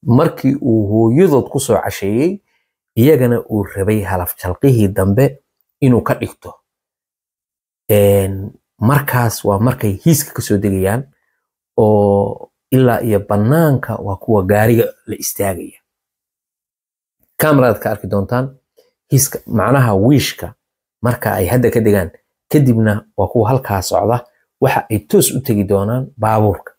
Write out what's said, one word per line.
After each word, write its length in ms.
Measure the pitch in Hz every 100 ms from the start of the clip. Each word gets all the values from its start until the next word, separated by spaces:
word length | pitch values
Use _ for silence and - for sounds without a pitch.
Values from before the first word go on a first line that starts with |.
Markii 520 | - 117 160 - 135 139
uu 260 | 139 110 101
hooyadood 560 | 107 113 127 190 143 117
ku 100 | 143
soo 200 | - 107
casheeyey, 640 | - - 98 107 156 202 _ _ _ _ _ -
iyagana 420 | 127 156 127 117 -
uu 140 | 107
rabay 380 | 98 - 95 107
halaf 320 | 101 92 90 -
jalqihii 520 | - 90 139 120 101
dambe 520 | 98 95 101 139 - _ _ _ _
inuu 200 | 139 120
ka 100 | - 135
dhigto. 420 | 110 - - - _ _ _ _ _ _ _ _ _ _ _ _ _
Een, 640 | 104 101 98 98 98 98 - _ _
markaas 640 | 107 143 139 123 117 - 104
waa 140 | 98
markay 400 | 117 - 110 95
hiiska 280 | - 131 -
ka 80 | -
soo 160 | - 104
degayaan 460 | 104 95 95 110 135 _ _ _ _ _ _ -
oo 760 | 110 107 101 101 101 - - _ _
ilaa 300 | 127 127 113
iyo 180 | 117 104
bannaanka 760 | 101 101 107 156 160 135 - 110
waa 200 | 101 95
kuwa 280 | - 110
gaariga 420 | 92 104 110 113 104 - -
la 100 | 107
istaagaya. 640 | - - 101 90 - _ _ _ _ _ _ _ _ _ _ _ _ _ _ _ _ _
Kaamiraad 420 | 156 147 127 104
ka 120 | 110
arki 160 | 107 98
doontaan 500 | 101 95 123 135 135 _ _ _ _ _
hiiska, 280 | 135 - - -
macnaha 460 | 110 95 135 120 98
wiishka 580 | 104 143 - - 87 - _ _ _ _
marka 300 | 117 120 -
ay 120 | 98 92
hadda 240 | 127 120
ka 80 | 120
degaan, 320 | 110 101 90 - _ _ _
kadibna 540 | - 131 113 107 104 - -
waa 100 | 98
kuwa 220 | 117 107
halkaa 320 | 135 135 98
socda, 420 | 95 90 101 120 - _ _ _
waxa 240 | 131 117 -
ay 100 | 110
toos 320 | - 208 -
u 100 | -
tegi 220 | - 104
doonaan 440 | 95 98 101 123 131 -
baabuurka. 560 | 110 110 107 95 -